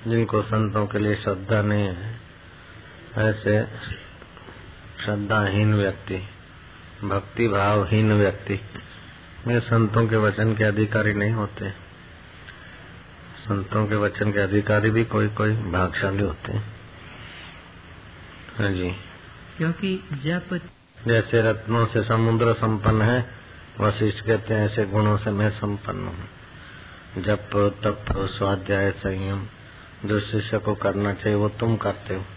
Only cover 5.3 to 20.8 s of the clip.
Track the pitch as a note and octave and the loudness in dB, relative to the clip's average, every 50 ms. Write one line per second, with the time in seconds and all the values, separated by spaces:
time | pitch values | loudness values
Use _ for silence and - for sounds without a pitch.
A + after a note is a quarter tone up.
5.3 | A2 G#2+ G#2 G2 F#2+ G2+ G#2+ G#2+ G#2+ G#2 G2+ F#2+ F#2+ - - - F#2 F#2+ G2 - | 2 2 2 4 4 4 4 4 4 4 4 2 0 -4 -6 -6 -6 -6 -6 -10
6.3 | - - - - - - - - - - - - - - G#2 G2+ G2 G2 F#2+ - | -16 -20 -20 -20 -20 -20 -20 -20 -20 -20 -20 -20 -14 -8 -4 -2 -2 -2 -2 -4
7.3 | - A2+ A#2 A2+ G2+ G2+ G2 G2+ G#2+ G#2+ G2 E2 A2 G#2+ A2 G#2+ G#2+ G#2 G#2 F#2+ | -2 0 2 2 4 2 4 4 4 4 4 4 4 4 6 6 6 6 4 4
8.3 | F2+ - - - G2 G2+ - - - - - - - - - - - - - - | 2 -2 -4 -4 -4 -4 -4 -10 -14 -16 -16 -16 -18 -18 -20 -20 -20 -20 -20 -20
9.3 | - - - A#2 A#2+ A#2+ A2+ - A2+ A2+ A2+ G#2+ G#2+ A2+ A#2 A2 A2 A2 G#2+ G#2+ | -18 -8 -2 2 2 2 2 4 4 4 4 6 4 4 2 4 4 4 4 4
10.3 | F#2+ A2 A2 A2+ A2 G#2 A2 G#2+ G2+ G#2 G#2+ G#2 - A2 G#2 G#2 G#2 G#2 G2+ G#2 | 2 2 2 2 2 4 2 2 4 2 2 2 2 2 2 2 2 2 0 0
11.3 | A2+ A2 G#2 G2+ - - G#2 G2 G2 - - - - - - - - - - - | 0 0 -2 -4 -6 -8 -8 -8 -8 -10 -16 -20 -20 -20 -20 -20 -20 -20 -20 -20
12.3 | - - - - - - - - - - - - - - - - - - - - | -20 -20 -20 -20 -20 -18 -20 -20 -20 -20 -20 -18 -20 -20 -20 -20 -20 -20 -20 -18
13.3 | - - - G#2+ G#2 G2 F#2+ - - G#2+ G#2+ G#2 G#2+ G#2 G#2 G2+ - - G#2+ G#2 | -18 -14 -4 -4 -2 -2 -2 -2 0 0 0 2 2 2 2 0 0 0 -2 0
14.3 | G2+ G2+ G2+ F#2 G2 G#2 G2+ - G#2 G#2 G2+ A2 G#2+ A2+ A#2 A2+ - G#2+ G#2+ G#2 | 2 2 0 4 2 2 4 4 2 4 4 4 4 2 2 2 2 0 0 0
15.3 | G#2 - A2 G#2+ G#2+ A2 A2 F#2+ E2+ F#2 F#2 F2 E2+ - - G2 G2 G2 G2+ F#2 | 0 0 0 0 0 0 -2 -2 0 0 0 0 0 -2 -2 -2 0 0 -2 -2
16.3 | D#2+ - - - G#2 G#2+ G#2+ - - - - - - - - - - - - - | -2 -6 -8 -6 -6 -6 -6 -6 -14 -16 -18 -20 -20 -20 -20 -18 -18 -18 -18 -18
17.3 | - - - - - - - - - - - - - - - - - - - - | -18 -18 -18 -18 -18 -20 -20 -20 -20 -20 -20 -20 -20 -20 -20 -20 -20 -20 -20 -20
18.3 | - - - - - - G#2+ G2+ F#2+ F#2 F2+ F2+ F#2 F#2+ - - - - - - | -20 -20 -18 -16 -6 -4 -2 -2 0 0 -2 -2 -4 -6 -10 -18 -18 -20 -20 -20
19.3 | - - - - - - E3 D#3+ E3+ - G#3 F#3+ F#3 F#3+ - - D#3 C#3 C3 D3 | -20 -20 -20 -20 -6 -2 -2 -2 -2 -2 -2 -2 -2 -4 -6 -8 -10 -6 -4 -2
20.3 | E3+ F3+ F3 - F3+ F3 - - - _ | -4 -4 -4 -6 -8 -8 -8 -10 -20 _